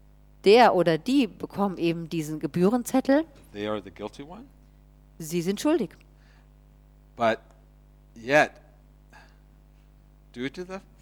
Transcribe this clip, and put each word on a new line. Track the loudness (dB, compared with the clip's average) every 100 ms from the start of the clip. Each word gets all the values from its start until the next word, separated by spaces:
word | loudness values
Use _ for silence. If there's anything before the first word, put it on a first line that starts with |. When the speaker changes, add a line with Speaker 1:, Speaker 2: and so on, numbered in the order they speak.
| _ _ -20 _
Speaker 1:
der | 6 8 6 4
oder | 2 0
die | 0 0 0
bekommen | -4 -10 -4 -4 -2
eben | -4 -4 -6
diesen | -8 -6 -8
Gebührenzettel. | -6 0 2 0 -2 -2 2 0 0 -12 -16
Speaker 2:
They | -8 -6
are | -6
the | -8
guilty | -12 -12 -12
one. | -18 -20 -20 -20 -20 -20 -20 -20 -20 -16
Speaker 1:
Sie | -8 -6
sind | -4 -4
schuldig. | -2 -2 -4 -10 -20 -20 -20 -20 _ _ -20 -20 _ -20 -16 -4
Speaker 2:
But | -2 -2 -8 -20 -20 -20 -20 -20 _
yet, | -12 2 4 2 -2 -20 -20 -20 -20 -20 -20 -20 -20 -20 -20 -20 -20 -20 -20 -20 -20 -18
due | -10 -10
to | -10
the | -14 -16 -18 -20